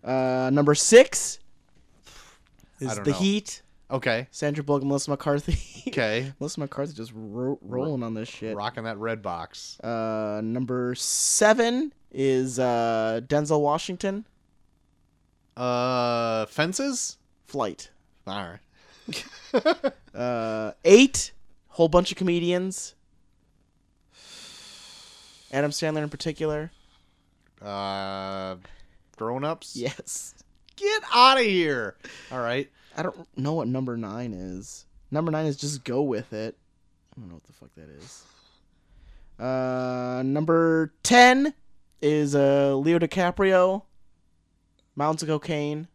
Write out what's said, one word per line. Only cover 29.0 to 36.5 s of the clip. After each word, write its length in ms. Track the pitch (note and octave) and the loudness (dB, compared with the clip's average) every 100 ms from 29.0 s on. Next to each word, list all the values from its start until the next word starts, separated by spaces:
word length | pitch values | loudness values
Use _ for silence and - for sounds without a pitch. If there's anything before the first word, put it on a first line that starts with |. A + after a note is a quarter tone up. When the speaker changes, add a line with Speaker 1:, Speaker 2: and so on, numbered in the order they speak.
| _ - | _ -10
Speaker 2:
Grown 260 | A2+ B2+ | -8 -6
Ups? 320 | D3 D#3+ - - | -6 -8 -10 -8
Speaker 1:
Yes. 600 | A#2+ - - - - - _ _ _ - | -8 -8 -12 -12 -14 -20 _ _ _ -4
Speaker 2:
Get 260 | G4+ G#4+ G#4+ | -2 -2 0
outta 280 | B3 B3+ C4+ | 6 8 8
here! 540 | A3+ F#3 D#3+ C3 G#2 - - - - | 2 2 0 -2 -6 -10 -20 -20 -12
All 80 | B2+ | -6
right. 300 | A#2+ B2 C#3+ _ _ - | -2 -4 -6 _ _ -8
Speaker 1:
I 60 | |
don't 120 | E3 - - - | -8 -8 -14 -6
know 160 | C3+ | -2
what 140 | D#3+ A#2+ | -2 -2
number 300 | C3 C3 A#2 | -2 -4 -6
nine 360 | A2 A2 B2 | -8 -8 -10
is. 520 | F#2+ F#2 F#2 G2+ - _ - _ | -10 -10 -12 -14 -20 _ -20 _
Number 200 | C#3+ E3 | -4 -2
nine 140 | D#3 D#3 | -2 -2
is 120 | C#3 | -4
Just 260 | C#3+ C#3+ | -6 -8
Go 180 | - B2 | -4 -2
With 320 | D3 A2 B2 | 0 -2 -6
It. 240 | G#2+ A2 | -8 -8